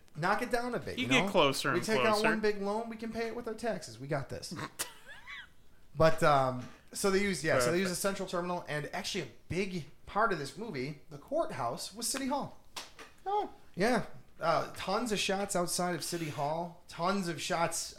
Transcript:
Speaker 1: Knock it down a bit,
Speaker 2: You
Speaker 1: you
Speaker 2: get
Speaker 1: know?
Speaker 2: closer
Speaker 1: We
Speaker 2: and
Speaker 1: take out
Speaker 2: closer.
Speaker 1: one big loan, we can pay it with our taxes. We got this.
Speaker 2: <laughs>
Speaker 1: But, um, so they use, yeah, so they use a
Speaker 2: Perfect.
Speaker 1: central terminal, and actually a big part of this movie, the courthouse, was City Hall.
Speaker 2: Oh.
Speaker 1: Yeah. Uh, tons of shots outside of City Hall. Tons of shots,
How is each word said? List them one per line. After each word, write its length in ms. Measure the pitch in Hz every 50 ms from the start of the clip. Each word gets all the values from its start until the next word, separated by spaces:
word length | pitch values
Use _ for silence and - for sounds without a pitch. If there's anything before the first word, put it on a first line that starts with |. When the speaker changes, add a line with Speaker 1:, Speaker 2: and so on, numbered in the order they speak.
| - - -
Speaker 1:
Knock 240 | 156 165 185 208 208
it 100 | 247 202
down 240 | 247 233 240 247 240
a 40 | 175
bit, 180 | 117 98 -
Speaker 2:
You 80 | 240 254
Speaker 1:
you 40 | 240
Speaker 2:
get 140 | 269 240 190
Speaker 1:
know? 60 | 202
Speaker 2:
closer 400 | 196 185 147 139 127 - - 143
Speaker 1:
We 60 | 131
Speaker 2:
and 80 | 180 165
Speaker 1:
take 140 | 208 220 208
out 120 | 247 220 214
Speaker 2:
closer. 120 | 208 220 220
Speaker 1:
one 100 | 220 220
big 200 | 208 214 202 196
loan, 280 | 196 202 208 220 233 226
we 80 | 226
can 120 | 220 233 226
pay 160 | 214 226 226
it 80 | 226 226
with 120 | 240 247
our 60 | 226 220
taxes. 460 | 220 240 226 196 175 - - 110 113
We 60 | 135
got 200 | 139 156 135 131 -
this. 240 | - - - - 170 -
Speaker 2:
<laughs> 40 | - - - - - - - - - 523 - - - - 1047 - - - - - - - - - - - -
Speaker 1:
But, 240 | 143 160 160 160 - 165
um, 380 | 151 147 135 131 127 127 123 117 113 - - - - -
so 160 | - - 196
they 100 | 190 190
use, 220 | 202 202 185 - 156
yeah, 160 | 160 135 131
so 120 | 123 123
they 60 | 170 180
use 80 | 196
a 20 | 185
Speaker 2:
Perfect. 120 | 175 170
Speaker 1:
central 260 | - 196 190 196 185
terminal, 380 | - 190 175 175 180 180 175 - -
and 200 | 147 151 143 - -
actually 280 | 180 196 - - 185 143
a 40 | 120 - - - -
big 360 | 151 180 208 190 180 175 139 - - - -
part 260 | - - 202 226 208
of 80 | 185 151
this 180 | 139 135 -
movie, 420 | 180 226 226 160 127 123 151 151 - - -
the 60 | 151
courthouse, 760 | 139 - - 277 330 320 - 170 139 123 117 143 175 - - 180
was 140 | 233 247
City 200 | - - 269 269
Hall. 300 | 254 285 269 208 - - - - - - - - - - - - - - - -
Speaker 2:
Oh. 240 | 381 403 415 359 - - - - - -
Speaker 1:
Yeah. 280 | 165 196 240 247 202 - - - - - - - -
Uh, 260 | 156 165 156 139 - - -
tons 340 | - - 185 196 226 247 226
of 80 | 208 180
shots 360 | - - 190 196 202 196 -
outside 400 | 175 175 165 - - 180 180 175
of 80 | 147 -
City 260 | - 170 165 165 151
Hall. 520 | 123 147 143 147 156 165 175 170 - - -
Tons 400 | - - - 170 185 196 202 180
of 140 | 170 160 135
shots, 520 | - - 175 165 170 160 - - - - -